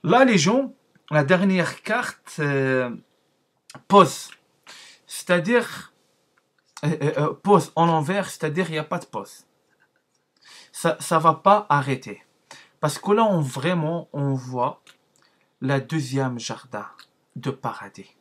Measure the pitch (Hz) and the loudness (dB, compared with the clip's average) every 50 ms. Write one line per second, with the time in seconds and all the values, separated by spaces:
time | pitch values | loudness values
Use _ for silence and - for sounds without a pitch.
0 | - 160 220 254 269 247 220 180 143 185 233 269 277 - - _ _ _ _ _ | 2 4 6 6 6 6 4 4 4 4 2 2 0 -2 -8 _ _ _ _ _
1 | _ - 151 151 143 139 185 175 202 196 190 180 160 - - - _ - 214 247 | _ 0 0 0 4 4 2 4 4 2 2 2 0 -2 -6 -10 _ -4 -4 -2
2 | 240 - - _ _ - - - 151 143 139 135 135 131 131 131 127 123 113 - | -4 -6 -12 _ _ -16 -8 -4 -2 -2 0 0 0 0 0 0 -2 -4 -8 -12
3 | _ _ _ _ _ _ _ _ _ _ _ _ _ - - - _ _ 196 202 | _ _ _ _ _ _ _ _ _ _ _ _ _ -20 -20 -20 _ _ 8 8
4 | 175 131 - - - - - _ _ _ _ _ _ - - - - - - _ | 8 6 2 -10 -14 -18 -20 _ _ _ _ _ _ -20 -20 -20 -20 -20 -20 _
5 | _ _ - - - - 180 175 160 196 247 240 - - - - - - _ _ | _ _ -16 -14 -2 0 0 0 2 2 0 0 0 -2 -10 -16 -18 -20 _ _
6 | _ _ _ _ _ _ _ _ _ _ _ _ _ _ _ - - 156 165 - | _ _ _ _ _ _ _ _ _ _ _ _ _ _ _ -6 -4 -4 -4 -2
7 | 143 151 - 139 147 151 - - - - 202 175 - - _ 160 165 170 165 160 | -2 -2 -2 0 -2 -2 -4 -4 4 4 4 4 4 0 _ 2 2 4 2 0
8 | 143 139 190 202 185 - - - - 151 143 180 185 160 156 151 147 - - 165 | 0 -2 -4 -4 -4 -6 -8 -8 -8 -6 -4 -4 -4 -4 -4 -8 -6 -6 -8 -10
9 | - _ - 107 98 - - - _ _ _ _ _ _ _ _ _ _ _ _ | -10 _ -12 -12 -12 -12 -18 -20 _ _ _ _ _ _ _ _ _ _ _ _
10 | _ _ _ _ _ _ _ _ _ - - - - _ _ - - 170 156 - | _ _ _ _ _ _ _ _ _ -20 -20 -20 -20 _ _ -4 -2 -2 -2 -2
11 | - - 175 160 151 165 156 - _ 196 208 214 208 - 147 143 131 139 131 - | -4 -2 0 2 2 2 0 2 _ 4 4 4 4 0 0 0 0 -2 -6 -6
12 | - 107 98 - _ _ _ _ _ _ - - - _ _ _ - 147 - - | -6 -16 -16 -16 _ _ _ _ _ _ -20 -20 -20 _ _ _ -4 -4 -4 -4
13 | - 196 208 220 226 214 190 165 147 131 - 135 127 175 185 170 151 156 170 170 | 0 2 2 4 4 2 2 0 0 -2 -4 -4 -4 -2 -2 -2 -2 -4 -4 -6
14 | - _ - 143 143 139 135 131 123 127 127 123 123 139 147 _ _ - _ _ | -8 _ -6 -4 -2 -2 -2 -4 -6 -8 -4 -2 -2 -2 -4 _ _ -20 _ _
15 | _ _ _ _ _ _ _ _ _ _ _ _ - 131 139 135 135 - 160 160 | _ _ _ _ _ _ _ _ _ _ _ _ -4 -2 -2 -2 -2 -4 -6 -6
16 | 139 123 131 135 135 127 123 117 113 - 113 110 - - - 104 104 - - - | -4 -2 -2 -2 -2 -2 -6 -8 -10 -10 -12 -12 -14 -14 -14 -14 -14 -14 -20 -20
17 | - _ _ _ _ _ _ 131 131 139 135 - - 117 113 - 107 98 _ - | -20 _ _ _ _ _ _ -8 -8 -8 -8 -6 -10 -10 -10 -10 -16 -18 _ -20
18 | 98 _ _ _ | -20 _ _ _